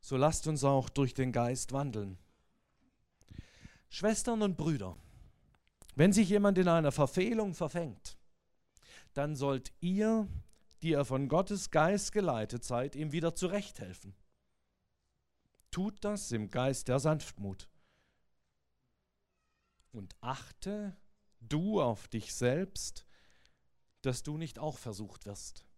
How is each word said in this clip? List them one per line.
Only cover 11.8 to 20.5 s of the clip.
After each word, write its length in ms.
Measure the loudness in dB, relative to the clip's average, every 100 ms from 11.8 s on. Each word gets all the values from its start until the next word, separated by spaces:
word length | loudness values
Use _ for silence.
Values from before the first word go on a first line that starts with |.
| 4 4 0
geleitet 520 | 0 0 0 -2 -4
seid, 320 | -2 -2 -2 -4
ihm 180 | -4
wieder 200 | 0 -2
zurechthelfen. 800 | 0 -2 -2 -4 -12 -12 -12 -16 -20 _ _ _ _ _ _ _ _ _ _ _ _ _ _ _
Tut 320 | -4 -4 -2
das 280 | -4 -4 -2
im 200 | -4 -2
Geist 360 | 0 0 -2 0
der 120 | 2
Sanftmut. 680 | 4 0 -2 -8 -8 -8 -14 _ _ _ _ _ _ _ _ _ _ _ _ _ _ _ _ _ _ _ _ _ _
Und 240 | -14 -14 -10
achte 720 | -6 -6 -8